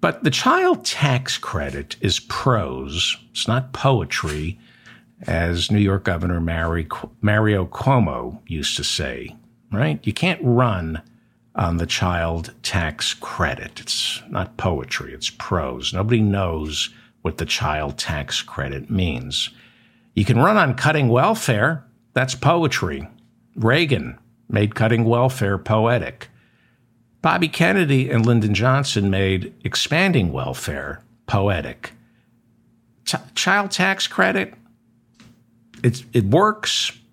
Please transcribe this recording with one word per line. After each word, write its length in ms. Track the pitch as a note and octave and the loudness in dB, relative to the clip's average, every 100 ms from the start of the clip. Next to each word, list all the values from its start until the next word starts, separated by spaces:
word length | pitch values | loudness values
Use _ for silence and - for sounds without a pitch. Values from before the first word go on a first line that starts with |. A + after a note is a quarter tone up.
But 220 | E3+ - | 0 0
the 80 | D#3 | 0
child 540 | C#3+ - E4+ F#4 F4+ - | 0 2 4 4 2 -2
tax 520 | - C#3+ B2+ C3 - | -2 0 0 -2 -8
credit 600 | - - D2 C2+ C#2 - | -6 -6 -4 -8 -10 -4
is 200 | G2+ F2 | -2 -2
prose. 960 | - - - A#2 D#2+ B1+ C#2 D#2 - - - | -4 -2 2 2 0 -6 -6 -4 -2 -4 -10
It's 160 | - - | -8 -2
not 260 | A#2 C3 | -2 -2
poetry, 840 | - C3+ B2+ E2+ - D#2+ D2+ D#2 F#2+ - - - - _ _ - | -2 2 2 0 -4 -4 -4 -6 -8 -16 -20 -20 -20 _ _ -4
as 420 | E2 E2+ F2 F2+ | 0 0 0 0
New 100 | G#2 | 2
York 260 | G2+ G2 F#2+ | 4 2 0
Governor 340 | E2+ F#2 F2 | -2 -2 -2
Mari-, 480 | E2 E2 E2 E2+ D#2 - - - | -2 -2 -2 -2 -4 -8 -12 -2
Mario 440 | G#2 G#2 G#2+ G2+ F2+ | 2 4 4 2 0
Cuomo 760 | - - C3+ F#2+ B1+ A#1+ - _ | -2 2 4 2 -2 -8 -12 _
used 300 | D#2+ C#2 - | -6 -4 -4
to 60 | |
say, 520 | C#2 - C#2 B1 A#1+ - _ _ _ | -4 -4 -4 -6 -12 -16 _ _ _
right? 280 | G2+ D3 D3 | -2 0 0
You 100 | - | -4
can't 280 | G#2+ F3 F3 | -2 -2 0
run 600 | C3 A#2+ B2 F#2+ D#2+ D#2+ - _ _ _ _ - | 2 4 4 2 -4 -6 -10 _ _ _ _ -4
on 220 | F2+ E2+ | 0 0
the 80 | E2 | -2
child 680 | - F#2 F2 E2 E2 E2 - | 0 0 0 -2 -4 -6 -10
tax 500 | - F#2 D#2+ D2+ - | -6 -2 -4 -4 -6
credit. 680 | - - - - - - - | -6 -10 -4 -4 -4 -10 -14
It's 400 | - - - - - | -8 -6 -4 -6 -8
not 260 | F#2+ F#2 - | -6 -6 -4
poetry, 580 | F#2+ D#2+ B1+ - C2 | -2 -2 -4 -8 -8
it's 160 | C2+ - | -8 -10
prose. 600 | - - F2+ C#2+ B1+ C2 | -10 -4 -2 -2 -4 -6
Nobody 280 | F2+ G#2 A#2+ | -2 2 4
knows 680 | G#2 G2 F#2 E2 D2+ D#2 - - _ _ | 4 2 0 -2 -4 -6 -8 -10 _ _
what 160 | E2 D#2 | -8 -4
the 80 | D#2 | -4
child 520 | - D#2+ D2+ D2 C#2+ | -2 -2 -2 -4 -6
tax 440 | - D2+ C#2 - | -6 -6 -4 -8
credit 480 | - - C#2+ C#2 - | -8 -8 -8 -8 -4
means. 600 | F#2+ F2+ C#2+ B1+ C2 - - - _ _ _ _ | 0 0 -2 -6 -6 -6 -10 -20 _ _ _ _
You 100 | - | -2
can 160 | G2+ A#2 | 2 4
run 160 | D#3+ G#3+ | 4 4
on 200 | D#3 B2 | 2 2
cutting 340 | D3 D#3 C3 | 2 2 4
welfare. 720 | A#2 E3+ A3 - A2 B2 D#3+ - _ _ | 4 4 0 0 2 2 0 -8 _ _
That's 220 | - C3 - | -2 -2 0
poetry. 760 | C#3 E3+ D#3+ - F2+ C#2 D#2 - _ _ _ - | 2 4 2 0 -2 -4 -8 -16 _ _ _ -2
Reagan 600 | A2+ C#3 E3 C3 A#1+ - _ _ _ | 2 4 4 0 -2 -12 _ _ _
made 260 | G#2+ G#2+ | 0 0
cutting 300 | - A2 A2+ | 2 2 4
welfare 540 | A#2 A#2 B2+ B2+ G2+ G2 | 4 4 2 2 0 -2
poetic. 720 | - A2 A2+ A#2+ E2+ - - _ _ _ _ _ _ _ _ _ | 0 2 4 2 -2 -10 -20 _ _ _ _ _ _ _ _ _
Bobby 280 | D#3 F3+ E3 | 0 2 0
Kennedy 600 | - E3 G3 E3 C3+ C3 | 2 2 4 4 2 2
and 160 | A#2 A2+ | 2 4
Lyndon 280 | A#2 G#2+ | 4 4
Johnson 560 | G2+ A#2+ C3 C#3 A#2+ G2 | 2 2 2 0 0 2
made 440 | G2 G2 F#2+ - - - | 2 2 0 -2 -8 -6
expanding 680 | - - D3+ F#3+ D3 F2+ | -4 -2 2 2 2 0
welfare 720 | C2 C2 C2 - C#2+ C#2 - _ _ - | -2 -6 -6 -6 -8 -8 -12 _ _ -2
poetic. 680 | G2+ G2 F2+ C#2+ - - - _ _ _ _ _ _ _ _ _ _ | 0 2 0 -4 -10 -16 -18 _ _ _ _ _ _ _ _ _ _
Ch-, 320 | - C3 - - | -6 -6 -6 -4
child 360 | - G3 G3+ | 0 2 0
tax 360 | - F#3 F#3+ - | 0 0 0 -4
credit, 460 | - F#3+ G3 F#3+ - _ _ _ _ _ _ - _ _ _ _ - | 2 2 2 -4 -10 _ _ _ _ _ _ -20 _ _ _ _ -2
it's, 220 | B2 - - | 0 0 -2
it 100 | B2 | 0
works. 680 | G2 C#3 G#3 G#3+ - - - - _ | 4 4 4 2 -4 -2 -4 -8 _